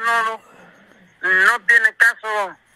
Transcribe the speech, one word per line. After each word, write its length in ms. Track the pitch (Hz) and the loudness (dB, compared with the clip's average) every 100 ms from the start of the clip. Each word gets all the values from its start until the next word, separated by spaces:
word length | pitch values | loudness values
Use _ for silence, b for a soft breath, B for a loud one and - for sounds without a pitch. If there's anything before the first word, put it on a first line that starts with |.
no, 180 | 233 233 | 0 -2
no, 180 | 220 226 - - - _ _ _ _ - 180 190 | -2 -6 -16 -20 -20 _ _ _ _ -8 -2 2
no 160 | 208 240 - | 2 0 0
tiene 280 | 226 - - | 2 2 0
caso, 600 | 233 233 220 214 185 160 _ | -2 0 -6 -6 -6 -10 _